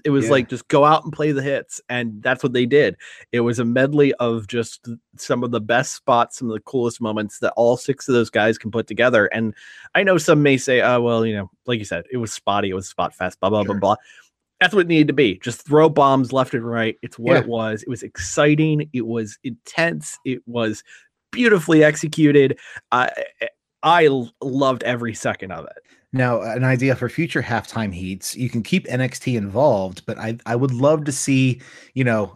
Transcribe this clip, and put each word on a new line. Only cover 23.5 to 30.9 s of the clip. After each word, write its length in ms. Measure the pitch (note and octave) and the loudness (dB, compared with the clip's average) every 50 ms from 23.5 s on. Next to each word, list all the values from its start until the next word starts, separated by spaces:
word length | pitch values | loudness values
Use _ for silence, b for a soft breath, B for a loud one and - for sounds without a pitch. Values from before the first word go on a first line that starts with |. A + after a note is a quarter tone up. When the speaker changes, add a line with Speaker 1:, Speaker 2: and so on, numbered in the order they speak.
| - _ _ _ _ _ - | -10 _ _ _ _ _ 2
Speaker 1:
I 220 | D#3 E3+ F3 D#3+ | 2 4 6 6
l-, 260 | D3 C#3 C3 A#2+ A#2 _ - | 4 4 0 -4 -8 _ -12
loved 400 | - C#3 B2 C3+ C#3 C3 B2+ A2+ | -8 -6 -2 0 0 0 0 -2
every 320 | A2+ A#2+ B2 A#2+ A#2+ A2+ G#2 | -2 -4 -4 -4 -4 -8 -6
second 380 | - - B2 G2+ - F#2+ F#2+ | -4 -4 -4 -4 -6 -8 -12
of 140 | F2+ E2 D#2 | -12 -12 -14
it. 120 | - - - b b b b b _ - | -16 -18 -20 b b b b b _ -2
Speaker 2:
Now, 280 | C3 B2+ B2 A#2+ A2 | -2 0 0 0 -2
an 220 | F#2 A2+ A2 B2 C3 | -2 -4 -4 -2 0
idea 320 | C3 C3 A#2 B2+ C3+ B2+ | 0 0 2 0 0 0
for 140 | - B2 A2+ | -2 -4 -6
future 320 | - - E3+ - - D3+ G#2+ | -4 -4 -4 -4 -4 -4 -4
halftime 500 | G2 A#2 A2 - - - A#2 A2 G2+ F2+ | -4 -4 -6 -6 -6 -6 -6 -6 -6 -6
heats, 400 | E2+ F#2 F#2 G2 F#2+ - - - | -8 -8 -10 -10 -10 -10 -12 -8
you 140 | - B2+ A#2+ | -6 -6 -4
can 140 | - A#2+ G#2 | -4 -6 -4
keep 220 | - - F#3 - - | -2 -2 -4 -2 -4
N 120 | B2 B2+ | -4 -4
X 180 | C3 B2 - - | -4 -4 -6 -8
T 160 | - C3+ B2 | -6 -4 -4
involved, 680 | A2+ G2+ G2+ G2 A#2+ C#3+ D3+ A#2 G2 F#2+ F#2+ F#2 - - | -4 -4 -4 0 2 2 4 2 2 -2 -4 -8 -12 -12
but 120 | - A2 | -12 -10
I, 200 | - A2 A2 A#2 A#2 - | -8 -8 -8 -8 -8 -6
I 100 | A2+ A#2 | -4 -2
would 160 | A#2+ C3+ C3+ B2 | -2 0 -2 0
love 300 | A#2+ C3 D3 | 2 2 2